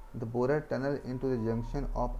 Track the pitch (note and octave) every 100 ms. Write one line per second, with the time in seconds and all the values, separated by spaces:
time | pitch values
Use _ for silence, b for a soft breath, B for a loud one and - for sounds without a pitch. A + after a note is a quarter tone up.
0 | - A#2 A#2 A#2+ B2 D3+ D3 B2+ C3+ C#3+
1 | - B2+ C3 B2 A2 A2+ A#2 C#3+ C3 A#2+
2 | B2